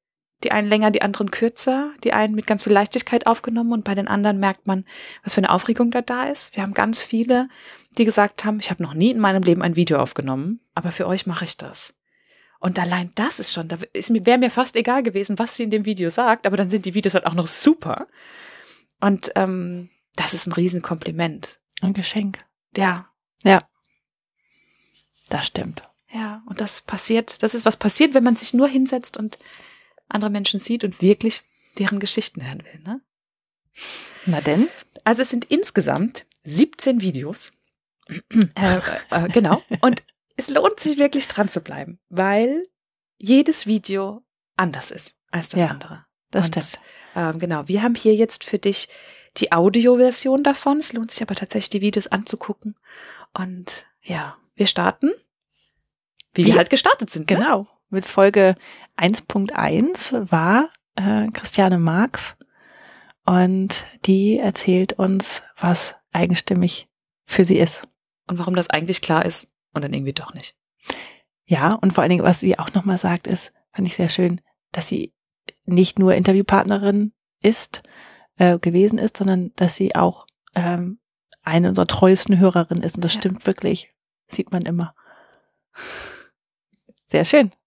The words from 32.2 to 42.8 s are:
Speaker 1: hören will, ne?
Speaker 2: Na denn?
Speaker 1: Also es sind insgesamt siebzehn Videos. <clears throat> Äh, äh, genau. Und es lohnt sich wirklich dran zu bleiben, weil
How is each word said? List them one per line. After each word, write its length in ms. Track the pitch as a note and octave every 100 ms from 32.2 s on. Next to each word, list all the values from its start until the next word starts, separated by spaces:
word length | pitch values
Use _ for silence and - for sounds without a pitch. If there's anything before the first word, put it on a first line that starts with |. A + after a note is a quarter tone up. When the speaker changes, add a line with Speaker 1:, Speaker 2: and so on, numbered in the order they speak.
| - E3 B2+
Speaker 1:
hören 160 | C3+
will, 160 | - D3+
ne? 180 | D#3+ C4 - _ _ _ _ _ _ - - - - - -
Speaker 2:
Na 160 | D3+
denn? 260 | C#3+ D#3+ D#4+ - - -
Speaker 1:
Also 180 | - A#3
es 80 | C4
sind 160 | A#3+ -
insgesamt 800 | D4+ G4+ - D3 C#3 A3+ - - -
siebzehn 580 | C#3+ D#3 D#4 - C4+ B3
Videos. 500 | F#3+ C3+ D3 - - - _ _ _ _ -
<clears throat> 140 | - - A3+ F#3 -
Äh, 240 | F#3+ F#3 - - -
äh, 180 | E3+ F3
genau. 320 | A#3 F3 G#3 - A3
Und 220 | B3+ - - _ _ -
es 120 | -
lohnt 300 | C#4+ G4+ G#4+
sich 180 | D#4 C#4+
wirklich 300 | C#4+ C#4+ -
dran 220 | - G3
zu 100 | E3+
bleiben, 380 | - C#3 D3+ F3 _
weil 580 | F3+ F#3+ G3+ A#3+ D#4 F#4 _